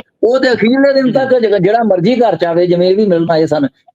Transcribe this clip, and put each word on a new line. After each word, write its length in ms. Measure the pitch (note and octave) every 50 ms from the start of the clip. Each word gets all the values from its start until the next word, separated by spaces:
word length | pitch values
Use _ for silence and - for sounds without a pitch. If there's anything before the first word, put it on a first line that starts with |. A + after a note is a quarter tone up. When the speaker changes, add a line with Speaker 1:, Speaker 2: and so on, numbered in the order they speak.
| - _ _ _ -
Speaker 1:
ਉਹ 160 | G#3+ B3 C4
ਤੇ 140 | B3+ B3+ A#3+
ਅਖੀਰਲੇ 400 | - G3 A3+ B3+ C4+ C#4 C#4 C#4
ਦਿਨ 100 | C4+ C4+
Speaker 2:
ਹੂੰ। 80 | B3+ G#3
Speaker 1:
ਤੱਕ 280 | C4+ C4+ G#3+ B3+ B3+
ਜਿਹੜਾ, 180 | A3 G#3 G3 G3+
ਜਿਹੜਾ 200 | F3 F#3+ G#3+ A#3 A#3
ਮਰਜ਼ੀ 340 | G#3+ F#3+ F3+ E3 G#3 B3+
ਘਰ 200 | A3+ A#3+ A3 F#3
'ਚ 80 | D#3 F3
ਆਵੇ, 220 | E3+ E3 E3+ F3+
ਜਿਵੇਂ 240 | F3+ F3 F3 F3 F#3
ਇਹ 60 | F#3+
ਵੀ 100 | G3+ A3
ਮਿਲਣ 240 | G3+ F3 E3+ E3+ E3+
ਆਏ 160 | E3 D#3 D#3+
ਸਨ, 200 | D#3 D3+ D3+ C#4+ C4 - _ _ _